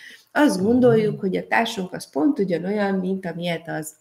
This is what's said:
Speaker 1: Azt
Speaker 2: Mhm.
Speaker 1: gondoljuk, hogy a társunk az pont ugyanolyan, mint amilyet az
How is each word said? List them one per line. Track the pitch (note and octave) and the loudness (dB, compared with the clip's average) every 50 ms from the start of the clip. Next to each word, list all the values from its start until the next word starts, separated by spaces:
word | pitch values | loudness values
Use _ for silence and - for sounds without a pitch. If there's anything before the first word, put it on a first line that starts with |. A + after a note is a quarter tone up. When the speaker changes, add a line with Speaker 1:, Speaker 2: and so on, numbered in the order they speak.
| - - - - _ _ - | -20 -20 -20 -20 _ _ 0
Speaker 1:
Azt | C4 D4+ C4+ G3 | 2 2 2 2
Speaker 2:
Mhm. | F3+ F#3 | 2 2
Speaker 1:
gondoljuk, | A3 A#3+ B3+ B3 B3 A3+ A3 G#3+ G#3 - - | 2 4 4 6 6 6 4 4 0 -2 -2
hogy | G#3 F#3 F3+ | -4 -4 -4
a | F3 F3+ | -4 -4
társunk | - G#3+ A3 A#3 A3+ - G3 F#3 - - | -2 0 0 0 0 -4 -6 -8 -8 -10
az | - - - | -12 -12 -8
pont | - C4+ D#4 D4 D4 - | -2 0 2 2 2 2
ugyanolyan, | G3 F#3 F3 D#3+ E3+ F#3+ G#3 G#3+ G3+ G3 G3 | 0 -2 -2 -2 -2 -2 -2 0 0 0 0
mint | F#3+ F3+ F#3 F#3+ F#3+ F#3+ | -2 -2 -2 -4 -4 -6
amilyet | E3+ E3 E3+ F3 F3 E3 D#3+ E3 D#3+ | -8 -8 -6 -4 -4 -4 -4 -6 -8
az | D#3 D#3 D#3 - - _ | -8 -8 -8 -10 -14 _